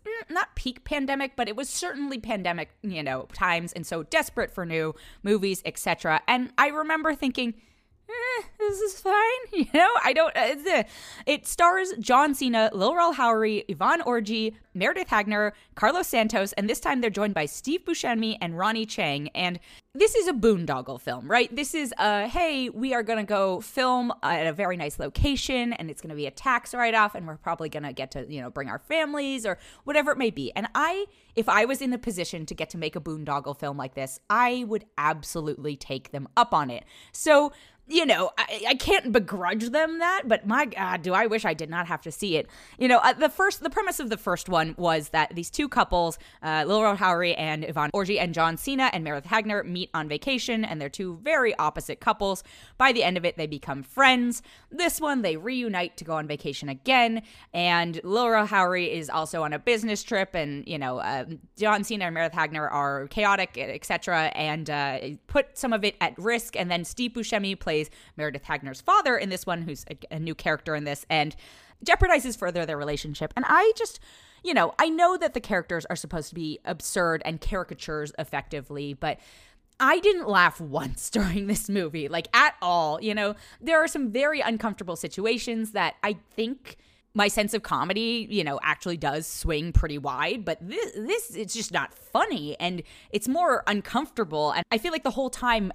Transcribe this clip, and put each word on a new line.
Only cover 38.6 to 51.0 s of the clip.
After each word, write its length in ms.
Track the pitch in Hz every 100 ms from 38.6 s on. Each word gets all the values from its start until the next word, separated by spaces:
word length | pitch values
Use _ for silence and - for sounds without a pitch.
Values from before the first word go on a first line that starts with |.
| 220
I 60 |
can't 380 | 262 - 392 254
begrudge 580 | 226 180 190 180 214 233
them 280 | 277 320 330
that, 240 | 339 370
but 220 | 254 214 202
my 200 | 240 294
God, 360 | 190 190 185
do 100 | 165
I 140 | 185 226
wish 180 | 220
I 80 | 214
did 160 | 160 156
not 200 | 170 170
have 120 | 165
to 100 | -
see 240 | - 202 156
it. 100 | - - - -
You 80 | 247
know, 120 | 240
uh, 140 | -
the 160 | 233 302
first, 320 | - 381 -
the 80 | 311
premise 280 | - 392 -
of 100 | 254
the 80 | 214
first 320 | - 175 -
one 260 | 175 160 156
was 300 | 170 160 151
that 260 | 160 151
these 160 | 170 170
two 180 | - 294
couples, 480 | - 196 180 170 - - -
uh, 220 | 151 156 151
Lil 160 | 214
Rel 140 | 220 202
Howery 380 | 190 170 175 170
and 280 | 156 156
Yvonne 260 | 160 156 147
Orji, 280 | 208 190 208
and 120 | 175
John 240 | 165 165 165
Cena 320 | - 269 262
and 100 | 180
Meredith 260 | 160 147 170
Hagner 360 | 220 214 208
meet 260 | 175 180 185
on 140 | 165 151
vacation, 560 | 151 - 262 - 226
and 160 | 220 156
they're 80 | 143
two 300 | -